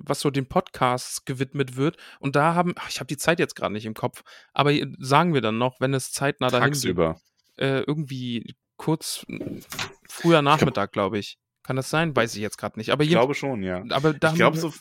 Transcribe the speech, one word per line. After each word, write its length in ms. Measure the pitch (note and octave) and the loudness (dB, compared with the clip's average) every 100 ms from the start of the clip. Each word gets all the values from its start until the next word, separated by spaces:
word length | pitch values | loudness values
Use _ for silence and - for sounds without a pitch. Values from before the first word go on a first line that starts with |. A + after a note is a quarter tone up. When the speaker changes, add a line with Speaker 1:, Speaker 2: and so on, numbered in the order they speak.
Speaker 1:
was 160 | D3+ C#3+ | -6 -2
so 100 | D3 | 0
den 160 | C#3 C3 | 0 0
Podcasts 760 | - - - B2+ B2 - - | -2 -2 0 0 0 -4 -10
gewidmet 520 | - C3 C3 C#3+ C3 B2+ | -8 -6 -4 -4 -4 0
wird. 200 | D3 - - - | -2 -2 -18 -8
Und 180 | C#3 C#3+ | -2 2
da 180 | D#3 | 2
haben, 200 | E3+ F3 - | 2 0 -2
ach, 120 | - | -8
ich 120 | - | -10
hab 80 | C3 | -6
die 80 | D3 | -2
Zeit 220 | - E3+ | 0 2
jetzt 160 | D3 - | 0 -2
grad 160 | F#2 | -4
nicht 140 | G#2 A2 | -4 -8
im 80 | |
Kopf, 280 | A2 B2 - - - - | -6 -6 -6 -20 -20 -12
aber 200 | - C#3+ D3 C#3 - | 0 2 2 -2 -8
sagen 360 | B2+ C#3+ F3 | 0 2 4
wir 60 | C#3+ | 2
dann 180 | A2 A2 | 0 0
noch, 220 | B2+ - | -2 -2
wenn 140 | C3 | -2
es 180 | C3+ - | -2 -4
zeitnah 360 | - C#3 - B2+ | -4 -4 -2 0
dahin 240 | B2 A#2 | 2 2
geht. 20 | D3 | 0
Speaker 2:
Tagsüber. 380 | F#2+ F2 D#2+ - _ _ _ - | -2 2 0 0 _ _ _ -4
Speaker 1:
Äh, 240 | C3+ C3+ | -2 0
irgendwie 720 | - D3+ C3+ C3 B2 A#2 - - _ - | -2 -4 -4 -6 -6 -6 -8 -18 _ -8
kurz, 500 | - D#3+ - - - G#1+ - - - - - - _ | -2 -2 -2 -10 -10 -10 -10 -12 -12 -12 -12 -12 _
früher 300 | - E3+ E3 | -2 4 6
Speaker 2:
Ich 40 | |
glaub 0 | |
Speaker 1:
Nachmittag, 480 | C#3+ C#3+ C#3+ G#2+ G2 | 6 6 4 2 -2
glaub 220 | - G2 | 0 0
ich. 240 | G#2+ - - _ _ | 0 -6 -14 _ _
Kann 140 | - C3 | -6 -6
das 140 | C3 | -2
sein? 260 | D#3 E3 B2+ | 0 0 2
Weiß 180 | A#2 | 0
ich 60 | G2+ | -2
jetzt 160 | G#2 - | -8 -6
grad 220 | G#2 - | -8 -6
nicht. 120 | A2 | -2
Aber 120 | C3+ | 2
Speaker 2:
Ich 60 | D#3 | 4
Speaker 1:
jeden 100 | E3+ | 4
Speaker 2:
glaube 140 | C3 | 4
schon, 280 | C#3+ C#3 A#2+ | 0 -4 -4
ja. 220 | F#2+ F2+ G#2+ | -4 -4 -2
Speaker 1:
aber 240 | C3+ D#3 | 2 2
da 140 | C#3 D#3+ | 2 2
Speaker 2:
Ich 40 | |
Speaker 1:
haben 40 | D#3+ | 4
Speaker 2:
glaub, 160 | A#2 | 4
Speaker 1:
wir 60 | D#3+ | 4
Speaker 2:
so 120 | E3 - | -4 -8